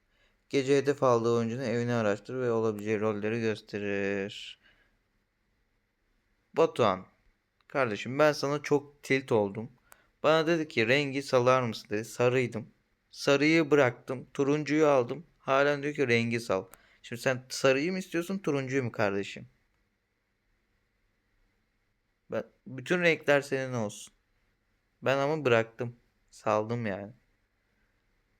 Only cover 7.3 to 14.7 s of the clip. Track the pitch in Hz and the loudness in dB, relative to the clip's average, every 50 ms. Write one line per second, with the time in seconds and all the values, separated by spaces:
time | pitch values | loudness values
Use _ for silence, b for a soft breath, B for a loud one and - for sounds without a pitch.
7.3 | _ _ _ _ _ _ _ _ - 147 131 117 104 98 - 113 131 143 151 151 | _ _ _ _ _ _ _ _ -4 -2 -2 -2 -2 -6 -8 -6 0 2 2 2
8.3 | 143 - - 139 147 147 147 - 147 143 143 - - _ - - 135 135 135 - | 2 0 -2 -4 -4 -4 0 0 0 0 0 -4 -14 _ -4 -2 -2 -2 0 0
9.3 | 123 110 104 101 98 107 113 - b b b b b b b b b _ - 143 | 0 2 2 0 -4 -8 -12 -12 b b b b b b b b b _ 2 2
10.3 | 156 160 156 160 175 160 156 - - 117 113 110 131 147 147 139 131 139 135 - | 4 4 2 2 0 0 -2 -2 0 0 2 2 2 2 0 -2 -4 -6 -2 0
11.3 | - 127 120 127 131 131 123 117 107 - - - 104 104 113 120 - - 123 123 | 2 4 4 4 4 4 2 0 -4 -8 -8 -6 -6 -6 -6 -6 -2 0 0 2
12.3 | 123 131 127 113 110 107 117 - _ _ _ _ _ _ _ _ - - - 143 | 2 2 0 -2 -4 -8 -10 -12 _ _ _ _ _ _ _ _ -16 -4 0 2
13.3 | 139 139 143 156 160 165 160 139 151 143 135 120 123 - - - 131 123 147 - | 2 4 4 4 4 4 4 4 4 4 4 4 0 -4 -8 -10 -10 -10 -10 -8
14.3 | - - 143 135 147 151 151 135 | -4 -2 0 0 0 0 0 -2